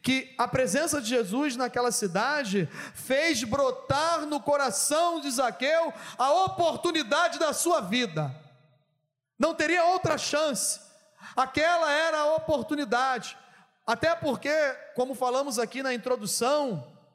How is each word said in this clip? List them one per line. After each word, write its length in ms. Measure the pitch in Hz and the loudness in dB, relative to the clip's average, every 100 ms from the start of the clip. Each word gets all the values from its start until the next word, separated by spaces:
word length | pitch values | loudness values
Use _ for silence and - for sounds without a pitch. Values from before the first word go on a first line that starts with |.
que 320 | - 262 - - | 0 -2 -2 -4
a 100 | 240 | 0
presença 540 | 254 254 240 320 294 | 2 2 0 0 -2
de 80 | 220 | 0
Jesus 460 | 247 190 240 294 | 0 0 -2 -2
naquela 360 | 247 247 247 247 | -2 -2 0 0
cidade 760 | - 202 180 247 294 233 196 151 - - | 0 -2 0 0 -2 0 -2 -2 -6 -14
fez 500 | - - 262 330 254 | -14 -2 2 2 0
brotar 800 | 233 277 269 262 - 277 330 330 | -2 0 0 -2 -2 0 2 0
no 140 | 302 294 | -2 -4
coração 800 | 294 285 262 - - 294 339 330 | 0 2 2 0 0 2 2 0
de 100 | 277 | -4
Zaqueu 640 | 240 247 - 262 330 330 - - - | 0 0 0 0 2 0 -6 -14 0
a 140 | 262 330 | 2 4
oportunidade 920 | 381 381 339 247 349 320 226 285 339 311 | 2 2 0 0 -2 -2 0 2 2 2
da 140 | 320 | 0
sua 280 | - 339 320 | 0 2 2
vida. 520 | 185 247 233 156 147 131 - _ _ _ _ _ _ _ _ _ | 2 0 0 -2 -6 -8 -20 _ _ _ _ _ _ _ _ _
Não 160 | 302 | 0
teria 320 | 330 311 349 | 2 2 4
outra 320 | 339 370 339 302 | 4 2 0 -2
chance. 600 | - 294 311 220 - - - _ _ _ - | 0 0 0 0 -4 -4 -12 _ _ _ -6
Aquela 560 | - 254 294 320 349 311 | -2 0 2 2 4 2
era 280 | 294 330 311 | 2 2 2
a 160 | 294 | 2
oportunidade. 1000 | 320 320 285 - 294 269 240 269 247 - - - - _ _ | 0 0 -2 0 -4 0 0 0 -2 -6 -18 -20 -20 _ _
Até 300 | - 233 320 | -4 0 0
porque, 360 | 339 302 226 277 311 285 - - | 0 -2 -2 0 0 0 -4 -10
como 200 | - 254 | -4 -4
falamos 440 | 254 247 254 285 233 | -2 0 0 -2 -4
aqui 220 | 226 254 | -4 -4
na 120 | 269 | -4
introdução 1000 | 247 254 247 208 - 233 294 277 165 127 - _ | -4 -2 -2 -2 -2 2 2 0 -4 -10 -20 _